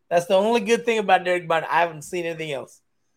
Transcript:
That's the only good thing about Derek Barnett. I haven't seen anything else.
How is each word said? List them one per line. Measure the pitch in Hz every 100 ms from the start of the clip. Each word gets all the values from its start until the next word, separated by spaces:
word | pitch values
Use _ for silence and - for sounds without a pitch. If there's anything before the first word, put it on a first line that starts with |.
| -
That's | 170 170
the |
only | 190 214 240
good | 202 233
thing | 233 220
about | 196 185
Derek | 175 180 165
Barnett. | 160 -
I | 156
haven't | 170 156
seen | - 180 165
anything | 160 156
else. | 135 113 - _ _ _